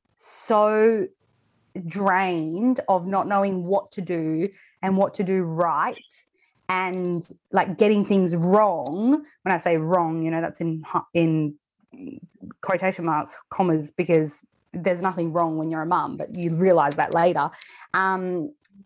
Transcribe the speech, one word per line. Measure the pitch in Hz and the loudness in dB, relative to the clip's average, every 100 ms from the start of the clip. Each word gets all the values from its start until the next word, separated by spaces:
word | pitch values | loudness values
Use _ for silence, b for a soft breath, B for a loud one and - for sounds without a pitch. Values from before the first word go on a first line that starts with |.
| _ _ | _ _
so | - - - 214 214 214 220 226 - - _ _ _ _ _ - 170 | -18 -14 0 2 4 4 4 4 -2 -8 _ _ _ _ _ -12 -10
drained | 175 196 185 190 170 156 170 240 247 - | -2 0 2 0 -2 -4 0 0 0 0
of | 190 175 | -2 0
not | 196 180 | -2 0
knowing | 202 196 185 | 0 0 -2
what | 170 202 - | -2 -2 -2
to | - | -8
do | 175 170 156 160 196 b b b | -6 -4 -2 -2 -4 b b b
and | 190 190 | -2 2
what | 196 - | 0 0
to | |
do | 190 190 | -2 0
right | 170 160 170 147 165 - - - _ _ _ _ - | -2 -2 0 0 -2 -6 -16 -20 _ _ _ _ -6
and, | 185 185 185 180 175 165 - _ | -4 -2 -2 -2 -4 -6 -16 _
like, | 190 180 165 | 0 0 2
getting | 208 208 | 4 4
things | 202 202 185 170 | 4 2 4 2
wrong. | 170 208 214 165 131 165 233 302 294 B | 4 4 4 2 -4 -2 2 2 0 B
When | 180 | -2
I | 175 | 0
say | 175 165 | 2 2
wrong, | 156 180 165 165 | 2 2 2 -2
you | 160 | -2
know, | 165 | -2
that's | 165 - | -4 -4
in, | 165 160 156 175 - | -4 -4 -4 -6 -2
in | 175 165 160 151 147 _ _ _ - 90 - - _ - - | 0 2 2 0 -6 _ _ _ -18 -16 -16 -18 _ -20 -10
quotation | - 185 190 185 165 | -4 -2 -2 -2 -2
marks, | 151 - - - | -2 -4 -12 -10
commas, | - 185 160 147 | -2 2 2 -2
because | - 175 165 156 - - _ _ | -6 2 2 2 -6 -18 _ _
there's | - 170 175 | -6 -2 -2
nothing | 190 180 165 | -2 -2 -2
wrong | 160 165 160 | 0 -2 -2
when | 156 | -4
you're | 160 | -4
a | 156 | -2
mum, | 175 143 - | -2 -2 -6
but | - 180 | -10 -6
you | 170 165 | -4 0
realize | 190 170 143 147 | 4 4 4 0
that | 151 | 0
later. | 165 170 165 147 B B B B | 2 2 2 -2 B B B B
Um, | 180 190 190 185 180 151 - _ 202 | -2 0 -2 -2 -4 -6 -10 _ -6